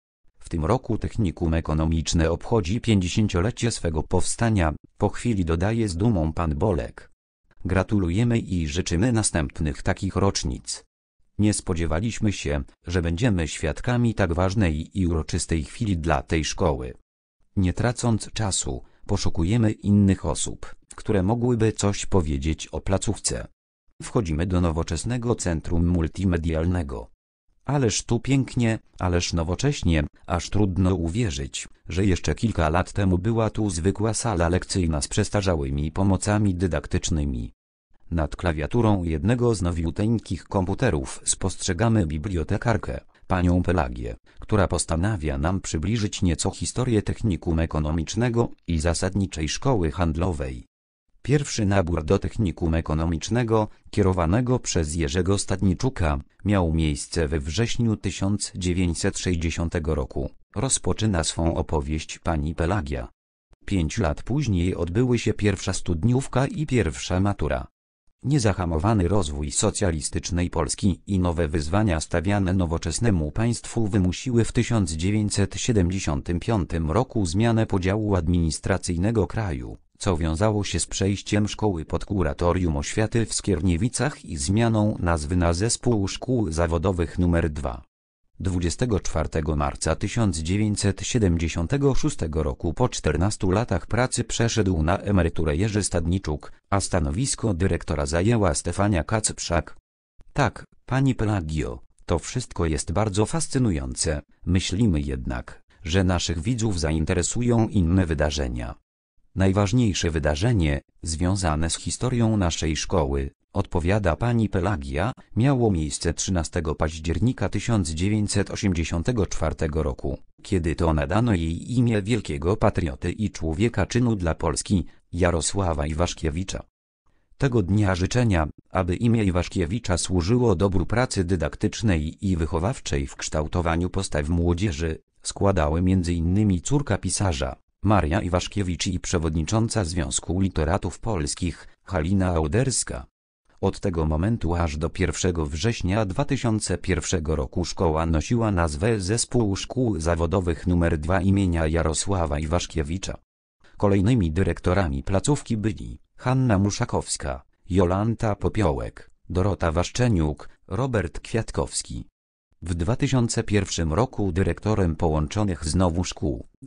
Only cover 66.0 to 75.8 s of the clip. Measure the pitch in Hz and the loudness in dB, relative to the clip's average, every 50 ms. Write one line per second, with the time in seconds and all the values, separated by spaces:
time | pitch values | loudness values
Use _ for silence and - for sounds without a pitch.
66 | 82 117 123 131 135 - - 123 135 - - 147 156 - 127 120 95 82 - - | 2 2 2 2 0 0 0 0 0 0 -2 -4 -4 0 2 2 2 2 -2 -4
67 | - - 90 92 98 101 98 - - 71 67 64 64 - _ _ _ _ _ _ | -4 -2 0 2 2 2 0 0 -2 -2 -2 -2 -4 -8 _ _ _ _ _ _
68 | _ _ _ _ - 123 147 147 110 110 92 - 90 85 82 78 78 104 117 104 | _ _ _ _ -2 0 2 2 4 2 0 0 -2 -2 0 0 2 2 2 4
69 | 87 85 98 107 90 73 73 71 76 73 71 - - 104 - - 107 92 82 76 | 2 4 2 2 2 0 -2 -6 -6 -4 -2 0 0 0 0 0 0 0 0 -2
70 | 69 - - 85 - - 90 87 90 85 - 87 82 71 - - - 101 87 - | -4 -4 -6 -6 -4 -2 -2 -2 -2 -2 -2 -2 -2 -2 -2 0 0 0 0 0
71 | - - 101 92 90 90 82 78 85 73 76 82 73 76 85 104 110 104 82 78 | -2 -2 0 0 2 2 0 0 0 0 0 -2 -2 0 0 2 2 2 0 0
72 | - - - 87 76 98 104 104 98 87 92 95 90 78 85 80 - 87 78 - | -2 -2 -2 -2 0 2 2 2 2 2 2 2 2 0 0 -2 -2 -4 -4 0
73 | 113 120 98 82 76 76 - - 113 120 117 - - - - - 82 82 92 104 | 2 2 2 2 0 -2 -2 -2 -2 -2 -2 -4 -6 -6 -2 -2 0 2 2 2
74 | 90 90 87 - - 131 120 117 110 - - 123 113 - 120 113 98 76 80 78 | 2 2 0 -2 -2 0 2 2 2 2 2 0 0 2 2 0 0 0 -2 -2
75 | 85 95 104 107 107 104 - - 98 92 - 101 - - 120 101 | 0 0 0 0 0 0 0 0 0 0 -2 -4 -2 0 2 2